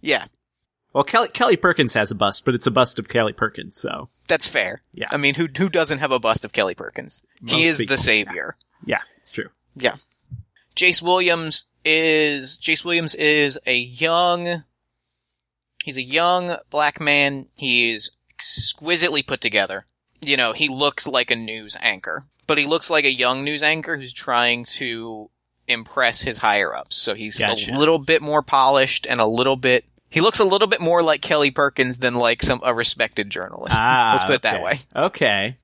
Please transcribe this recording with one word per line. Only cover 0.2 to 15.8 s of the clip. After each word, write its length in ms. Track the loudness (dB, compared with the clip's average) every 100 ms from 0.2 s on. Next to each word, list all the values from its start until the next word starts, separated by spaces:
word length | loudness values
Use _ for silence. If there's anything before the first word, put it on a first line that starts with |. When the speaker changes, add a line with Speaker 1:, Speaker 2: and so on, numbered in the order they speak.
| -2 _ _ _ _ _ _
Speaker 2:
Well, 100 | -2
Kelly, 240 | 2 2 2
Kelly 280 | 0 2 4
Perkins 360 | 4 2 2
has 160 | 2 0
a 60 | 0
bust, 280 | 0 0
but 120 | 0 2
it's 100 | 2
a 60 |
bust 260 | 4 2 2
of 100 | -2
Kelly 260 | 0 0
Perkins, 420 | 0 -4 -4 -6 -4
so. 340 | -4 -8 -12 _ _
Speaker 1:
That's 200 | 0 2
fair. 340 | 0 -2 -6 _
Speaker 2:
Yeah. 140 | -14 -6
Speaker 1:
I 60 | 0
mean, 180 | 0 0
who, 120 | -4 -2
who 140 | 0
doesn't 300 | 0 0 0
have 120 | 0
a 80 | 2
bust 240 | 2 0 -2
of 80 |
Kelly 200 | 0 0
Perkins? 480 | -2 -10 -12 -14 -16 _ _
Speaker 2:
Most 120 | -4
Speaker 1:
He 120 | 2 2
is 120 | 2
Speaker 2:
people. 180 | 0 0
Speaker 1:
the 60 |
savior. 540 | 2 2 0 -8 -10 -12 _ _ -6
Speaker 2:
Yeah, 160 | -6 -6 _
it's 120 | -10
true. 180 | -10 -12 _ _ -4
Speaker 1:
Yeah. 220 | -4 -4 _ _ _ -18 -18 _ _ 0
Jace 260 | 2 2
Williams 640 | 2 2 2 0 -2 -4 -6 _
is, 760 | 0 2 4 2 2 0 -4 -6
Jace 260 | -2 -2
Williams 300 | 0 -2 -2
is 460 | 0 2 4 2 -2 0
a 80 | -2
young, 880 | -2 -4 0 2 2 0 -2 -6 -8 _ _ _ _ _ _ _ _ _ _ _